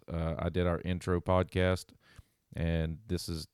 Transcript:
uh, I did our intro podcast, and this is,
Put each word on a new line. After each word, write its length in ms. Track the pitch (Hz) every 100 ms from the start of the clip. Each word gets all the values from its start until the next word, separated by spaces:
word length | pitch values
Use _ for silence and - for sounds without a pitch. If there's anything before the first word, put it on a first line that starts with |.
| -
uh, 240 | 82 82 80
I 120 | 87
did 180 | 87 87
our 140 | 85
intro 380 | 90 90 - 87
podcast, 680 | - 92 92 92 92 92 - - _ - - _ - -
and 420 | 82 82 80 80 110
this 220 | 87 -
is, 180 | 82 73